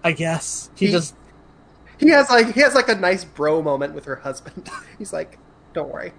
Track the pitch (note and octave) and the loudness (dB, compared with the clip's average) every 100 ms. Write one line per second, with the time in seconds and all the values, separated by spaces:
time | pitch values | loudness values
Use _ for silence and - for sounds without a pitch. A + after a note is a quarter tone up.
0 | E3+ D#3 E3 E3 - - - - G3 F#3 | -4 -4 -4 -4 -8 -12 -14 -4 0 0
1 | D#3 - - _ _ _ _ _ - - | -4 -14 -20 _ _ _ _ _ -20 0
2 | D4+ D4+ C#4 B3 A3+ A3 C#4+ C4+ B3 G#3+ | 4 6 6 4 4 4 4 4 2 0
3 | F3+ F#3 - - D3+ D#3+ D#3 C#3 C#3+ D3+ | 0 0 -4 -4 0 0 0 -2 -4 -8
4 | C#3+ C3 C#3 C3 - D#3+ - - - - | -12 -12 -10 -12 -14 -18 -16 -18 -18 -18
5 | G3+ - D#3+ - _ _ _ - C#3+ C#3+ | -12 -10 -10 -14 _ _ _ -10 -8 -10
6 | F3+ | -14